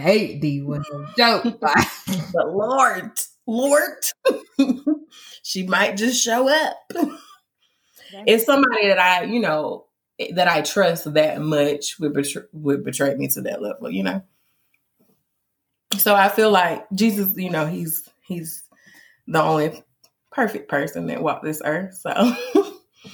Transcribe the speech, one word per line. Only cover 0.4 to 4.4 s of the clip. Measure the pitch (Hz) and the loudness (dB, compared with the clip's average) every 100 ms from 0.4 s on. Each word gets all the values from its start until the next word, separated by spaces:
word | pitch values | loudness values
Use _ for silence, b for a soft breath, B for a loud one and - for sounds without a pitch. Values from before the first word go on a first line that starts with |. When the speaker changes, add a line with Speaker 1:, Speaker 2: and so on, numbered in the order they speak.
Speaker 1:
D | 147 143 | -2 -2
was | 143 147 - | -4 -6 -8
a | - - - | -12 -6 2
joke. | 233 226 233 - | 2 2 0 -2
<laughs> | |
Speaker 2:
But | 151 160 226 - - 185 - 170 - | 0 2 0 -4 -6 -6 -4 -2 -2
Lord, | 190 226 269 247 190 - - - _ - | -2 0 2 2 0 -8 -10 -10 _ -6
Lord, | 226 277 294 - - - - 508 - | -2 2 2 2 -4 -8 -2 -2 -2